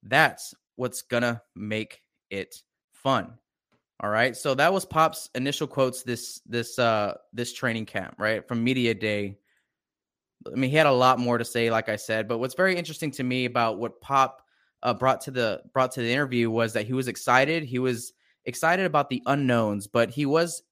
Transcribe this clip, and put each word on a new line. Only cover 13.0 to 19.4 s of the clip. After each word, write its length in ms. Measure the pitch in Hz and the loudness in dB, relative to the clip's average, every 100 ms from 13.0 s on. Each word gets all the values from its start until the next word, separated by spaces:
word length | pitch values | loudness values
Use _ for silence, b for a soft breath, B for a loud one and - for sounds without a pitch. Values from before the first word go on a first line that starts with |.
| 156 | -8
to 120 | - | -4
me 220 | 127 127 123 | -4 -2 -2
about 340 | 120 117 101 | 0 0 0
what 220 | 117 - | -6 -8
Pop, 420 | - 139 131 - _ _ _ _ | -2 2 2 0 _ _ _ _
uh, 100 | 120 | -4
brought 280 | 110 127 131 | 0 2 0
to 100 | - | -2
the, 300 | 127 113 98 - | -2 -2 -2 -4
brought 180 | 135 127 | 0 0
to 80 | 131 | 0
the 100 | 117 | -2
interview 380 | 127 143 123 117 | 0 0 0 2
was 240 | 113 117 | 2 0
that 120 | 113 107 | -2 -2
he 80 | |
was 140 | 127 127 | -2 -4
excited. 560 | - - 127 139 165 | -4 2 4 4 0
He 160 | 147 123 | -2 -2
was 320 | 127 117 - _ _ _ | -2 -2 -8 _ _ _
excited 420 | - 120 160 185 185 | -12 -4 0 2 2
about 240 | 156 139 | 0 0
the 140 | 123 - | -4 0
unknowns, 640 | 139 | 0